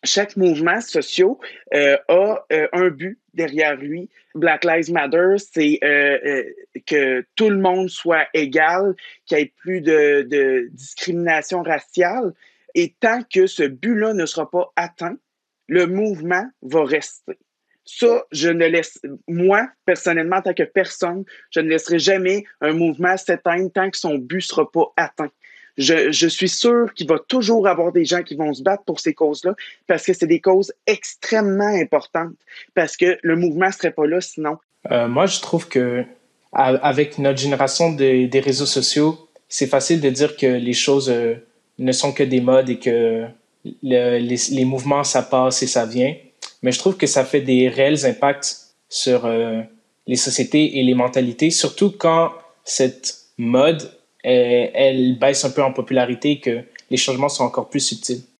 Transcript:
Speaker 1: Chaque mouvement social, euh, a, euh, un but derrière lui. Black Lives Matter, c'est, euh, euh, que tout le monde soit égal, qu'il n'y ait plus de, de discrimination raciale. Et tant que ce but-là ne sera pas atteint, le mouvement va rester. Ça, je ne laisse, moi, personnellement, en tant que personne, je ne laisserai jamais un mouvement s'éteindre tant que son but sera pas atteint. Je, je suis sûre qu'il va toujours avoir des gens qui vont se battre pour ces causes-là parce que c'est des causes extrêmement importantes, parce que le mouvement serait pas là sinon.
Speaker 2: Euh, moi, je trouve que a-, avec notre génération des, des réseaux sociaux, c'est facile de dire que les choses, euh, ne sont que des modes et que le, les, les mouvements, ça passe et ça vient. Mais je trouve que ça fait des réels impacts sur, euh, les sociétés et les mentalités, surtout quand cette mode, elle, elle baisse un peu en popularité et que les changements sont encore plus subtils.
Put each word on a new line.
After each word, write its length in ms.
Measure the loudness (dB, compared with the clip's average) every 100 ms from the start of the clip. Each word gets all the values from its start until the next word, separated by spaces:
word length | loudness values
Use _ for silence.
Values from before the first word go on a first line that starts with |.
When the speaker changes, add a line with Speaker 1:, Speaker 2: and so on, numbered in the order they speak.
Speaker 1:
Chaque 320 | -2 -2 -2
mouvement 460 | 0 2 2 0 -2
social, 520 | -2 -4 -4 2 2 2 -10 -20 -4
euh, 200 | 0 2 2 4
a, 300 | 4 4 -2 -2
euh, 140 | -2 0
un 160 | 0 0
but 300 | 0 -12 -12 _
derrière 420 | -8 -6 0 0 -2
lui. 320 | -8 -10 -12 _ _
Black 300 | -2 0 2
Lives 260 | 0 0 0
Matter, 440 | -2 0 2 2 2
c'est, 420 | -2 -2 0 2
euh, 320 | 2 2 2 0
euh, 180 | -2 -4 -6 -14 -18 -18 -2
que 400 | 0 0 -2 -6
tout 160 | 0 2
le 80 | 2
monde 320 | 2 0 -2
soit 360 | -4 0 0 0
égal, 640 | -2 0 2 2 2 0 -4 -10 -20 -2
qu'il 100 | -2
n'y 60 |
ait 100 | -2 _
plus 240 | -8 -4
de, 400 | 2 4 4 2
de 480 | 0 0 2 0 -2
discrimination 920 | -12 -20 -12 -6 -4 0 -2 -2 -6
raciale. 680 | -2 -4 -4 0 0 0 -6 -8 _ _ _
Et 200 | -2 -2 _
tant 220 | 0 0 -2
que 160 | 2 0
ce 180 | 2
but-là 500 | -4 -2 -2 0 0
ne 100 | -2
sera 260 | -4 -4 -4
pas 220 | -4 -4
atteint, 420 | -4 -6 _ -10 -10 _ _ _ _ _
le 200 | 0 2
mouvement 600 | 0 -4 -4 -4 -4 -4 _
va 200 | -4 -2
rester. 540 | 0 -2 -4 -18 -16 -18 _ _ _ _
Ça, 400 | _ 0 2 2 -2
je 160 | -4 -2
ne 180 | 2 2
laisse, 340 | 2 -2 -10 -16 -16 -8
moi, 400 | 0 2 2 0 _
personnellement, 520 | -2 -2 0 -2 0 -2
en 60 |
tant 120 | -2
que 80 | -2
personne, 640 | -2 0 -2 -2 -6 -6 -10 -18 _
je 100 | -4
ne 80 | 0
laisserai 300 | 0 0 0
jamais 460 | 2 2 2 -2 -4 -4
un 100 | -2
mouvement 460 | 0 0 0 0 -2
s'éteindre 520 | 0 -2 0 -2 -2
tant 200 | -2 -2
que 80 | -2
son 180 | -4 -4
but 240 | -4 -8
sera 300 | -4 -2 -2
pas 240 | 0 -2 0
atteint. 340 | -4 -4 -10 _ _ -20 -18 -4
Je, 320 | 0 2 2
je 160 | 2 0
suis 220 | 0 -2
sûre 440 | 0 2 2 0
qu'il 160 | -4 -2
va 100 | -2
toujours 480 | 0 -2 2 2 2
avoir 240 | 2 2
des 140 | 0
gens 180 | 0 -2
qui 120 | -4
vont 180 | -6 -6
se 100 | -2
battre 200 | -2 -2
pour 160 | -4 -6
ces 140 | -4
causes-là 400 | -2 -2 0 -4 -6 -12 -20 _
parce 180 | -2
que 80 | 0
c'est 140 | -2 2
des 140 | 2
causes 340 | 4 2 2 -6 -4
extrêmement 880 | -4 -4 -14 -4 -2 0 0 0
importantes, 600 | 0 0 -2 -2 -8 -8 -12 _ -20 -6
parce 240 | -2 -2 0
que 200 | 0 2
le 140 | 0 0
mouvement 360 | 0 2 0
serait 200 | 0 -4
pas 140 | 0 0
là 140 | 0
sinon. 380 | -4 -8 -8 -8 _ _ -2
Speaker 2:
Euh, 180 | 0 0
moi, 180 | 2 0
je 140 | 0
trouve 280 | -4 -4 -2
que 360 | 0 0 -2 -6 -12 _ _ _
a-, 240 | 0 2 2 2
avec 320 | 0 -2 0
notre 200 | -2 0
génération 540 | -2 0 -2 0 0
des, 340 | 2 2 2 2
des 140 | 0
réseaux 260 | 0 -2 0
sociaux, 600 | -2 0 2 0 0 _ _ _
c'est 200 | -4 0
facile 340 | 0 2 2
de 80 | 2
dire 260 | 0 -2 0
que 100 | 0
les 280 | 0 -2
choses, 340 | -2 2 0 2
euh, 280 | 0 0 -4 -10 _ _ _
ne 140 | -2
sont 200 | 0 -2
que 120 | 0
des 160 | 0 2
modes 260 | 4 4 2
et 100 | -2
que 460 | 0 2 2 0 -6 -14 _ _
le, 540 | -20 -12 0 2 2 0
les, 180 | -2 -2 -2
les 140 | 0 0
mouvements, 380 | 0 0 0
ça 180 | 2 -2
passe 400 | 0 2 2 0
et 60 | -2
ça 180 | -2 -2
vient. 280 | 0 -2 -2 -16 _ -20 _
Mais 100 | -4
je 60 | 0
trouve 200 | 0 0
que 80 | 0
ça 180 | 0
fait 160 | 0 0
des 280 | 2 4 4
réels 360 | 4 2 2
impacts 680 | 0 2 0 0 -6 -10 _ _ _
sur, 340 | -6 0 2
euh, 380 | 2 0 -2 -4 -8 _ _ _ -6
les 100 | -2
sociétés 600 | -2 -2 0 2 2 2
et 40 |
les 120 | 2
mentalités, 560 | 2 2 0 -2 0 0
surtout 400 | 0 -2 0 0
quand 420 | 2 2 4 2 -2 -20 _
cette 540 | -10 -2 -2 -2 -12 -12 _ _
mode, 520 | 0 4 4 2 -4 -18 _ _
elle, 480 | 0 2 4 2 0
elle 440 | 2 2 4 2 2
baisse 280 | 2 2 -2
un 40 |
peu 120 | 0
en 100 | -2
popularité 600 | -2 -2 0 0 0 -2
et 80 | 0
que 200 | -2 -4 -6 -20 _
les 80 | -2
changements 320 | -2 -2 -2
sont 140 | -2
encore 260 | -2 -2 -4
plus 100 | -4
subtils. 420 | -4 -6 -6 -8 -8 _